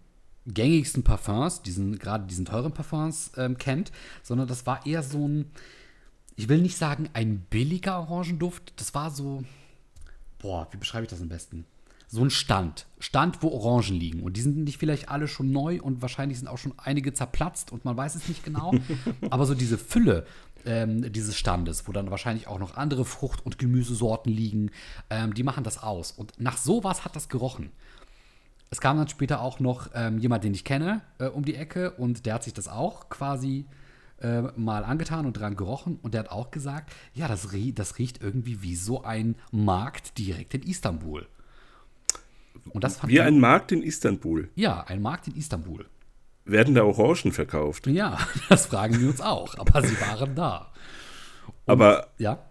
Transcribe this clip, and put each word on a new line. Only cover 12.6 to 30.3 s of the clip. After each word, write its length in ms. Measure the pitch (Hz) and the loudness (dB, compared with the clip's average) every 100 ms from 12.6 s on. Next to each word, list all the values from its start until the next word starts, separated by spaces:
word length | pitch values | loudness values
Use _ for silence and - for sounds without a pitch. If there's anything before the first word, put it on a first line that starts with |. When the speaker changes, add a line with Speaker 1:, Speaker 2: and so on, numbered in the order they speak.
| 85 - - - | 0 -6 -16 -14
Speaker 1:
Stand, 420 | - 135 165 - | -2 2 2 0
wo 60 | 156 | -2
Orangen 460 | 135 110 120 98 90 | 0 4 4 4 0
liegen. 240 | 82 82 | -2 -4
Und 140 | 90 95 | -4 -2
die 40 | |
sind 160 | 135 147 | 0 0
nicht 200 | 147 139 | -2 -2
vielleicht 300 | 156 147 - | -2 -2 -4
alle 180 | 143 151 | -4 -4
schon 240 | - 135 | -2 0
neu 300 | 139 151 175 | 0 0 -2
und 200 | 139 123 | -4 -4
wahrscheinlich 360 | 123 - 139 123 | -4 -4 -4 -6
sind 80 | 135 | -8
auch 120 | 127 | -8
schon 160 | 143 - | -8 -8
einige 360 | - 143 135 | -2 -2 -2
zerplatzt 600 | - 127 - 156 - - | -2 -2 0 -2 -4 -10
und 120 | 117 | -6
man 120 | 127 120 | -4 -4
weiß 180 | 143 | -4
es 140 | 165 170 | -6 -8
nicht 160 | 165 | -8
genau. 280 | - 151 170 156 127 135 | -6 -6 2 0 0 -4
Speaker 2:
<laughs> 280 | - - - | -4 -4 -2
Speaker 1:
Aber 160 | 127 139 | 2 2
so 80 | |
diese 220 | 135 123 113 | 2 0 0
Fülle, 460 | - 240 214 87 - - - - | 2 4 6 4 0 -14 -20 -10
ähm, 480 | 117 113 110 110 123 | -4 -2 0 0 -2
dieses 240 | 107 107 104 | -4 -4 0
Standes, 520 | 113 87 82 80 - | 0 2 0 -4 -4
wo 40 | |
dann 200 | 98 98 | -4 -4
wahrscheinlich 340 | 98 123 110 - | -4 -4 -4 -4
auch 140 | 92 | -8
noch 160 | 98 - | -6 -4
andere 280 | 147 131 | -2 0
Frucht- 400 | 127 - 135 - | -2 -2 -4 -4
und 140 | 127 - | -6 -2
Gemüsesorten 720 | 123 127 123 113 113 113 - | 2 2 2 0 0 0 0
liegen, 380 | 110 110 107 104 - - - - | 0 0 0 -2 -4 -16 -14 -8
ähm, 240 | 110 110 | -4 -2
die 80 | 104 | -2
machen 220 | 131 135 | -2 -2
das 180 | 110 - | -6 -6
aus. 300 | 110 92 82 | -6 -6 -8
Und 220 | - 107 - | -12 -14 -6
nach 180 | 120 - | -4 -2
sowas 460 | 131 233 196 180 | 2 2 2 -4
hat 120 | - 151 | -6 -10
das 120 | - | -6
gerochen. 420 | 127 127 - - - - - - - - - _ _ - | -4 -4 -6 -12 -14 -20 -20 -20 -20 -20 -20 _ _ -14
Es 100 | - | -2
kam 160 | 135 151 | 2 2
dann 120 | 151 | 0
später 320 | - 135 135 | -2 -2 -2
auch 180 | 127 - | -4 -2
noch, 300 | 127 123 - | -2 -2 -6
ähm, 240 | 123 113 110 | -4 -2 0
jemand, 240 | 117 | 2